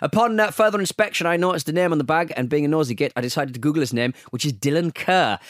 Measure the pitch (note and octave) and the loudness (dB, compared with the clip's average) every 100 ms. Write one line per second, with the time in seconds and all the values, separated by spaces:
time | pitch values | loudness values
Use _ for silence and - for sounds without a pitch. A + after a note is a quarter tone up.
0 | - G#3+ A#3 G#3+ G#3+ - G#3+ G#3 F3+ - | -2 2 2 2 0 2 2 2 0 0
1 | G3+ - E3+ E3+ F3+ E3+ D3+ E3+ F3+ D#3 | -2 0 0 2 2 0 -2 0 2 0
2 | C3+ E3 E3 B2 B2 D3 D3 D#3 C3 A2+ | 0 0 0 -4 -2 0 2 0 0 -2
3 | C#3+ - B2 - C3+ B2 D3 D#3 C3 A#2 | -2 -2 -4 -4 -4 -4 -2 0 0 0
4 | B2 - - B2 D3+ G#2+ C#3+ D#3+ E3+ - | -2 -4 -10 -6 -4 -2 0 0 -2 -2
5 | - F#3 B2 G2 | 0 2 2 -2